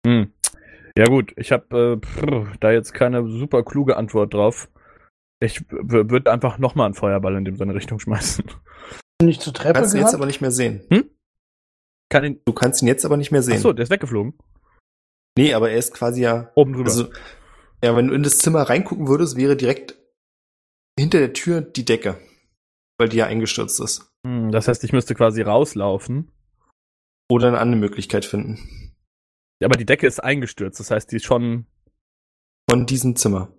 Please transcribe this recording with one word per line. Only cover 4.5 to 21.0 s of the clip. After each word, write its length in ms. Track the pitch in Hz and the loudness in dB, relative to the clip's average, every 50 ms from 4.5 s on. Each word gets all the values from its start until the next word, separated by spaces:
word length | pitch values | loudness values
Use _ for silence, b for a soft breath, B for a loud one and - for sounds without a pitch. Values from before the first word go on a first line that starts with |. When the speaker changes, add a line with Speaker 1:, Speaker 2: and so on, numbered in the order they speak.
| 120 - - _ _ b b b b b b b b _ _ _ _ _ | 0 -2 -18 _ _ b b b b b b b b _ _ _ _ _
Speaker 1:
Ich 200 | 120 107 - - - _ | -4 -4 -4 -8 -14 _
w-, 400 | - - - 107 117 113 107 110 | -10 -10 -4 2 2 2 4 4
würd 180 | 123 127 135 | 2 2 2
einfach 300 | 117 113 123 - 123 104 | 2 0 2 0 -4 -2
nochmal 300 | 117 131 120 - 147 117 | -2 -4 -2 0 0 -2
einen 80 | 101 101 | -2 -2
Feuerball 400 | - - 101 98 98 95 95 98 | -2 -2 0 0 0 0 -2 -2
in 80 | 98 98 | -2 -4
dem 100 | 95 95 | -6 -6
seine 200 | 98 98 101 110 | -6 -6 -6 -6
Richtung 240 | 101 - - 113 107 | -6 -6 -8 -10 -8
schmeißen. 440 | - - 110 101 - - - - - - - - B B B B B B B B B _ _ _ | -4 -4 -4 -4 -4 -4 -6 -6 -8 -10 -14 -20 B B B B B B B B B _ _ _
Speaker 2:
Nicht 200 | 170 170 151 - | 4 4 4 2
zur 120 | - 151 127 | -6 -12 -10
Treppe 260 | - - 165 170 131 | -2 0 2 4 4
Speaker 3:
Kannst 140 | 233 202 196 | 4 2 2
du 40 | |
jetzt 100 | - - | 4 2
Speaker 2:
gerannt? 80 | - - | 2 2
Speaker 3:
aber 100 | 151 139 | 2 -2
nicht 160 | 139 135 - | -4 -4 -2
mehr 100 | 139 131 | -2 -2
sehen. 340 | 123 127 123 117 107 101 - - | 0 0 -2 -2 -2 -6 0 2
Speaker 1:
Hm? 200 | 165 220 285 - _ _ _ _ _ _ _ _ _ _ _ _ _ _ _ _ _ _ _ _ | 2 2 2 0 _ _ _ _ _ _ _ _ _ _ _ _ _ _ _ _ _ _ _ _
Kann 140 | - - 147 | 0 2 2
ihn 160 | 147 139 - _ | 0 -6 -2 _
Speaker 3:
Du 80 | 123 - | -4 -2
kannst 280 | - 127 127 135 - | 0 0 0 0 2
ihn 60 | 131 | 2
jetzt 180 | 117 135 - - | 2 2 2 0
aber 100 | 151 147 | 0 0
nicht 140 | 147 143 - | 0 0 0
mehr 120 | 147 139 120 | 0 0 2
sehen. 120 | 123 113 | 2 0
Speaker 1:
Ach 40 | 104 | 2
so, 120 | 104 240 147 | 2 2 2
der 100 | 113 120 | 2 0
ist 60 | 123 | -2
weggeflogen. 420 | 190 196 - 123 120 104 104 127 - _ _ _ _ _ _ _ _ _ _ _ _ _ _ _ _ _ _ _ _ | -2 -2 -2 -4 -4 -4 -4 -4 -8 _ _ _ _ _ _ _ _ _ _ _ _ _ _ _ _ _ _ _ _
Speaker 3:
Nee, 160 | 127 135 151 127 | 4 4 4 4
aber 160 | 110 113 113 | 2 2 2
er 80 | 110 | 2
ist 160 | 117 117 - - | 0 -2 -2 -6
quasi 280 | - 120 120 120 127 123 | -4 -4 -2 0 0 0
ja 280 | 117 117 117 120 - _ | 0 0 -2 -4 2 _
Speaker 1:
Oben 180 | 147 147 135 135 | 4 4 4 2
drüber. 160 | 123 127 117 | -4 -2 0
Speaker 3:
Also, 200 | 117 120 117 - B B B B B B B B B B B B B _ - | 0 0 -2 -4 B B B B B B B B B B B B B _ 0
ja, 120 | 120 117 | 2 4
wenn 120 | 120 123 | 4 2
du 60 | 135 - | 2 0
in 100 | 139 143 | 0 0
das 160 | 143 - - | 2 2 2
Zimmer 240 | - 165 160 156 139 | 2 2 2 2 2
reingucken 440 | - 123 160 196 - - - 156 | 2 0 0 0 -4 -6 -6 0
würdest, 300 | 131 139 151 170 147 127 | 0 2 2 2 -2 0
wäre 180 | 123 131 139 139 | 0 2 2 2
direkt 420 | 131 127 120 139 - - - - _ _ _ _ _ _ _ _ _ _ _ _ _ _ _ _ _ _ _ _ | 2 0 -2 -2 -2 -6 -20 -20 _ _ _ _ _ _ _ _ _ _ _ _ _ _ _ _ _ _ _ _
hinter 200 | - | -2